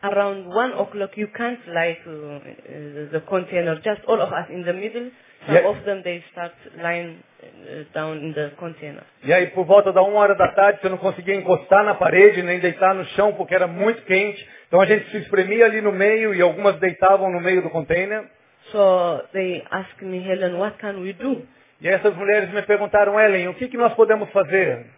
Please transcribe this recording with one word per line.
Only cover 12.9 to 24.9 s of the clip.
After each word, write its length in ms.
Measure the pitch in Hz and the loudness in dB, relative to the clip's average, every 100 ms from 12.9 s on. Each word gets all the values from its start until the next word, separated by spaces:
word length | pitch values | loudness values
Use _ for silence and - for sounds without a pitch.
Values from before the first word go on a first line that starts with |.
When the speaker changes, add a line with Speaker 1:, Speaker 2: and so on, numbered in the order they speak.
| 190 | 0
Speaker 2:
no 100 | 165 | -6
chão, 280 | - 208 | 0 0
porque 200 | 202 180 185 | 0 -2 0
era 120 | 180 | -2
muito 340 | 170 208 233 | 0 -2 -2
quente. 420 | - 185 208 202 - - _ | 0 0 0 -6 -16 -20 _
Então, 140 | 175 | 2
a 40 | 190 | 4
gente 240 | 208 - | 2 0
se 60 | 220 | -10
espremia 480 | 170 196 185 220 226 | -2 0 0 4 4
ali 140 | 214 | 4
no 100 | 208 | -2
meio 420 | 185 202 220 220 | 0 2 2 0
e 80 | 190 | 2
algumas 360 | 175 165 202 170 | 2 2 0 0
deitavam 520 | 185 170 190 196 190 | -4 2 4 4 2
no 80 | 175 | -2
meio 220 | 175 185 | 0 0
do 80 | 165 | 0
container. 540 | 165 147 170 196 214 214 _ _ _ - | -6 -2 -2 -2 -6 -10 _ _ _ -10
Speaker 1:
So, 500 | 214 196 185 175 151 - | 2 4 4 0 -4 -6
they 320 | 190 185 175 - | -6 -6 -6 -8
asked 320 | 190 185 - | -10 -10 -14
me, 140 | 190 185 | -10 -10
"Helen, 360 | 185 185 185 175 | -4 -2 -2 -2
what 220 | 202 208 | -6 -6
can 160 | 214 196 | -12 -10
we 140 | 185 | -10
do?" 340 | 185 262 262 - _ _ _ | -8 -6 -6 -8 _ _ _
Speaker 2:
E 80 | 156 | -2
essas 260 | 185 202 175 | 2 2 -2
mulheres 360 | 196 208 190 | 0 0 0
me 100 | 202 | -6
perguntaram, 540 | - 208 202 208 202 208 | 0 0 2 2 2 4
"Ellen, 280 | 214 190 180 | 4 2 -4
o 40 | |
que 140 | 180 254 | -6 -10
que 80 | 247 | 0
nós 160 | 233 | 0
podemos 360 | - 220 214 208 | 4 4 4 0
fazer?" 540 | 196 165 185 170 123 117 | -2 0 0 0 -4 -10